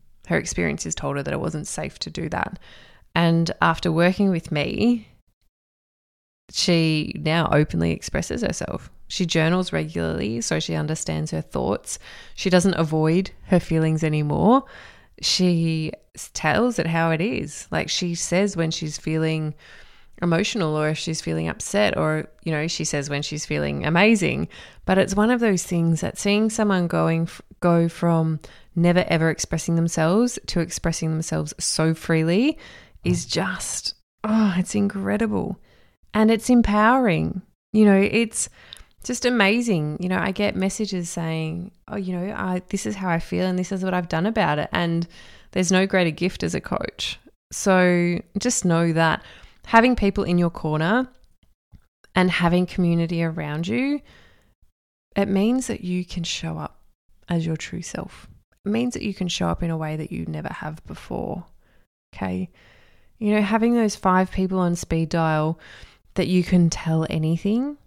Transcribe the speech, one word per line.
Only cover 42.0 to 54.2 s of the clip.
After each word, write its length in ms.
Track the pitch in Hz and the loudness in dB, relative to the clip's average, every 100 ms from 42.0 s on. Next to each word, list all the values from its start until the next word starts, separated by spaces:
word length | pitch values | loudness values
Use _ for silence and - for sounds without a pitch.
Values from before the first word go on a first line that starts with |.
| 185 | -4
know, 180 | 180 190 | -4 -6
I, 300 | 214 190 180 - | -6 -4 -4 -4
this 180 | 196 214 | -6 -6
is 80 | |
how 140 | 196 185 | -4 -2
I 100 | 170 | -2
feel 280 | - 175 185 | -2 -2 0
and 120 | 180 | -2
this 140 | 175 | -2
is 100 | 190 | -4
what 120 | 185 | -2
I've 140 | 180 170 | -2 -2
done 180 | 160 196 | -2 0
about 320 | 226 165 151 | 0 0 0
it." 100 | - | -2
And 360 | 175 170 165 165 - - - - | -2 0 -2 -4 -10 -20 -20 -6
there's 200 | 180 175 | -2 2
no 140 | 185 196 | 4 4
greater 240 | 190 170 | 2 2
gift 320 | 151 180 - | 0 -4 -2
as 120 | 165 | -4
a 60 | 170 | -4
coach. 580 | - - - - - - - _ - | -4 -6 -6 -8 -10 -10 -16 _ -14
So 720 | - 202 185 180 175 175 175 - 202 | -2 2 4 6 4 2 -2 -6 -4
just 260 | 247 - | -2 0
know 280 | 185 165 170 | 2 2 2
that 300 | 160 165 - - - - _ | 2 2 0 -6 -20 -20 _
having 320 | - 226 247 247 | 4 4 6 4
people 260 | 202 196 | 0 0
in 160 | 190 175 | 0 2
your 120 | 170 | 2
corner 580 | - 156 151 165 233 254 _ _ _ _ _ _ - _ _ _ | -2 -4 0 2 0 -2 _ _ _ _ _ _ -20 _ _ _
and 160 | - 185 | 2 2
having 360 | 170 175 175 180 | 2 2 2 0
community 580 | - 175 170 165 170 | 0 2 2 0 -2
around 420 | 165 160 147 147 170 | -2 -4 -6 -6 -4
you, 340 | 233 269 285 - - | -2 -2 -4 -8 -20